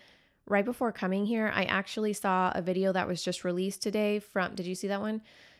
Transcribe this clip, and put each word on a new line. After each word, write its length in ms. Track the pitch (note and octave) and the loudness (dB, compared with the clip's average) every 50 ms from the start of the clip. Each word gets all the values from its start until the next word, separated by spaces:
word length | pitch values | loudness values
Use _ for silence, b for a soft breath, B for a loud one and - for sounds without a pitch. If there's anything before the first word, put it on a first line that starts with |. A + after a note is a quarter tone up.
| b b b b b b b b _ | b b b b b b b b _
right 200 | - G3+ G3+ G3+ | 2 2 2 2
before 260 | A#3+ B3 - C4 A3+ | 2 0 -2 -2 -2
coming 340 | G3 - - F#3 F#3+ G3 G#3 | 0 -2 -2 0 0 0 0
here, 260 | G#3 A#3 A3+ G#3+ G#3+ - | 0 0 0 0 0 0
I 80 | - F#3 | 0 0
actually 500 | - - F#3 G3 - - A3 G#3+ G#3+ G3+ | 2 2 0 0 -2 -4 -2 0 0 0
saw 380 | - - G3 F#3 F#3 F#3 F#3 - | 0 0 2 2 4 4 2 2
a 80 | - | 0
video 300 | E3+ F3+ F3+ F#3 F#3+ F#3+ | 0 0 0 2 2 2
that 160 | F#3 F#3+ F3 - | 2 2 0 0
was 160 | F3+ E3+ - | -2 -2 -2
just 200 | F#3 F3+ - - | -2 -4 -2 -2
released 380 | F3+ F3+ F3+ F#3+ G3 G3 - | -2 0 0 0 -2 -2 -4
today 380 | - G#3+ G3 G#3+ G#3+ G#3 G#3 G#3 | -4 -2 0 0 2 2 0 -2
from, 340 | G3+ - - G3+ F3+ - - | -4 -4 -2 -2 -2 -2 -2
did 140 | - E3+ F3+ | -6 -6 -6
you 80 | F#3 | -4
see 140 | F#3 - G3 | -4 -2 -2
that 120 | G3 G3 | -2 -2
one? 200 | G#3 G#3+ A3 A3 A3 B B B B B B | -2 -2 -4 -4 -6 B B B B B B